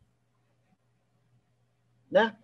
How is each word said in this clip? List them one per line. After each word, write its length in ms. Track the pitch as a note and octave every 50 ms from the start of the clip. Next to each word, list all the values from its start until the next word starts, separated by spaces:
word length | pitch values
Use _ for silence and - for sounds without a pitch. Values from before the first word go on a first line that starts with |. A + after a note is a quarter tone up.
| _ _ _ _ _ _ _ _ _ _ _ _ _ _ _ _ _ _ _ _ _ _ _ _ _ _ _ _ _ _ _ _ _ _ _ _ _ _ _ _ _ -
Né? 240 | D#3+ F#3+ A3 A3 - -